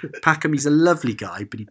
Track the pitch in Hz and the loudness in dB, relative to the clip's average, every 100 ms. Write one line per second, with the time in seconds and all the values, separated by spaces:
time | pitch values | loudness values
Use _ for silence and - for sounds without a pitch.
0 | 151 - 165 156 - 143 143 151 170 165 | -12 -2 0 2 0 0 2 4 4 4
1 | 123 98 95 90 104 113 104 | 0 -4 -8 -10 -12 -12 -12